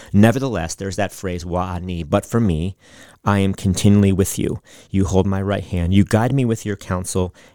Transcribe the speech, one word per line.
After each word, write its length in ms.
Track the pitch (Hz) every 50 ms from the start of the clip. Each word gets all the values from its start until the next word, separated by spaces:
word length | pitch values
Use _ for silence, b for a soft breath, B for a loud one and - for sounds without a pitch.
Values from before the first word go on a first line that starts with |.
| B B B
"Nevertheless," 640 | 101 104 113 117 135 131 135 113 92 82 82 -
there's 200 | - 98 98 90
that 160 | 92 101 92 -
phrase, 320 | - - 92 90 87 85
"wa 300 | 90 85 90 90 92 90
ani," 300 | 85 87 92 90 85 82
"but 200 | 73 101 101 -
for 140 | - - 117
me, 380 | 117 98 82 76 82 98 - B B B B B B B B B B
I 160 | 104 101 98
am 120 | 98 98 95
continually 600 | - - 98 90 - - 104 101 104 101 98 95
with 260 | 90 95 - - -
you. 240 | - - - - - B B B B B
You 160 | B 98 95
hold 220 | 80 85 92 92
my 160 | 101 98 95 98
right 220 | 98 101 104 95
hand. 280 | - - 87 85 87 95
You 120 | 101 98
guide 280 | - - 107 113 127 131
me 120 | 139 127
with 200 | 117 113 - -
your 120 | 110 101
counsel, 580 | - - - 95 90 90 - - 95 90 90 - B B B B